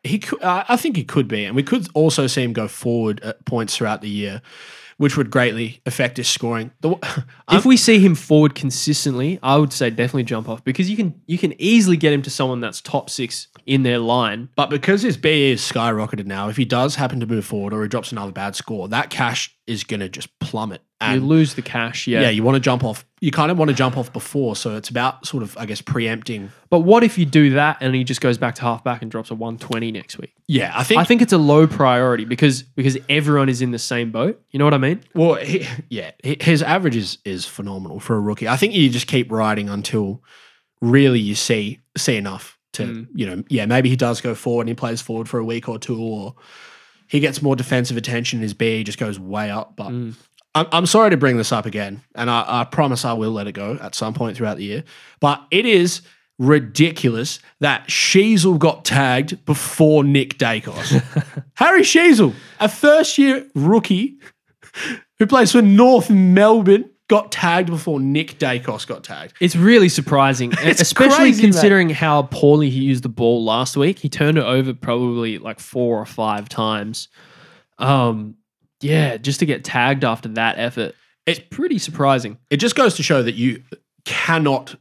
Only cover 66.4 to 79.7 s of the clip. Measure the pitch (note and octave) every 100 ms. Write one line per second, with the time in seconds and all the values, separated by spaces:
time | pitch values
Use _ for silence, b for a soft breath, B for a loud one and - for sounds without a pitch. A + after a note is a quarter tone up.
66.4 | G#3 A3+ G3 G3+ - _ - G#3 - -
67.4 | F3 F3 F3 E3 F3 C#3+ C3+ D3 D#3+ -
68.4 | C#3 B2 B2 G#2+ - F2 - D2 D#2 -
69.4 | F3 E3+ F#3+ A#3+ F#3 - C3+ C#3+ C3+ B2+
70.4 | B2 F3 D#3 - - - C4+ C#4 C4+ A3
71.4 | G#3+ F3 G3+ G3 E3+ D3 D#3+ D3 C3+ -
72.4 | C#3+ D3+ D3 C3 C3+ B2+ A#2+ A2 A#2 A#2+
73.4 | A2+ A2+ B2+ C#3+ D3 G3 C#3 - D3 D#3
74.4 | A#2+ B2+ C3 B2 B2+ A#2+ B2 A#2+ A2+ G#2
75.4 | A2+ A2 - B2+ B2 A2+ G#2 - A2 G#2
76.4 | G2+ - A2 G#2+ G#2 A2 - b b b
77.4 | b b b _ C3 C#3 A#2+ A2 G#2+ -
78.4 | _ _ _ _ C#3+ D#3 D3 A2 B2+ C#3
79.4 | D#3 B2+ -